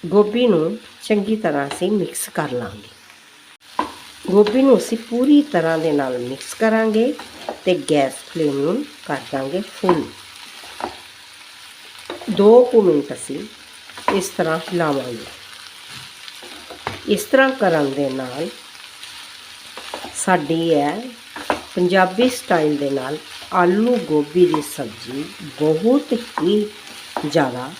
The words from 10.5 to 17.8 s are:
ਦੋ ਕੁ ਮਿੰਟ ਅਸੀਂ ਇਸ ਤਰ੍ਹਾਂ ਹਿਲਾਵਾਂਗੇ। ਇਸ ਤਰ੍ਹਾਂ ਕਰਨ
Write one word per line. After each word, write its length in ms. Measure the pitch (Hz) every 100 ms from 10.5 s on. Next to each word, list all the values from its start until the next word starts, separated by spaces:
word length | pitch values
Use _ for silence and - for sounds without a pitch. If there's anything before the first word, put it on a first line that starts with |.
| - - - - - - - - - - - - - - - - - -
ਦੋ 340 | 190 202 233
ਕੁ 180 | 247 240
ਮਿੰਟ 300 | 190 151 139
ਅਸੀਂ 260 | 123 - 139 214 - - - - - -
ਇਸ 140 | 196 185
ਤਰ੍ਹਾਂ 300 | - 160 160
ਹਿਲਾਵਾਂਗੇ। 680 | - 175 160 139 127 113 101 - - - - - - - - - - - - - - - - - -
ਇਸ 160 | 208
ਤਰ੍ਹਾਂ 260 | - 262 269
ਕਰਨ 420 | 262 196 165